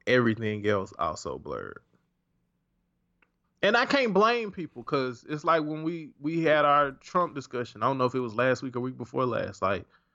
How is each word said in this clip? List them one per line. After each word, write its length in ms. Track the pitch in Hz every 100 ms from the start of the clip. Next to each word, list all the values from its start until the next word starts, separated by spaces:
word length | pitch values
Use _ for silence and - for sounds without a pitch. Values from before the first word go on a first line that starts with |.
| -
everything 640 | 127 117 110 110 107 104
else 260 | 101 95 98
also 380 | 80 76 80 -
blurred. 400 | - 60 50 50 _ _ _ _ _ _ _ _ _ _ _ _ _ _ _ _ _ _
And 140 | 196 233
I 100 | 254
can't 280 | 277 240
blame 380 | 185 220 240 214
people, 320 | 185 156 123
'cause 420 | 113 143 127 120 -
it's 160 | 151
like 200 | 165 160
when 200 | 151 156
we, 280 | 160 170 151 -
we 240 | 147 165
had 220 | 160 151 147
our 260 | 143 143
Trump 440 | 135 - 185 175 139
discussion. 480 | - 123 120 104
I 40 | 120
don't 100 | 135
know 80 | 127
if 100 | 131
it 40 |
was 160 | 120 107
last 260 | 127 120
week 140 | 131 120
or 40 |
week 160 | 127 127
before 280 | 117 135 127
last. 360 | 107 - -
Like, 240 | 95 95 - _ _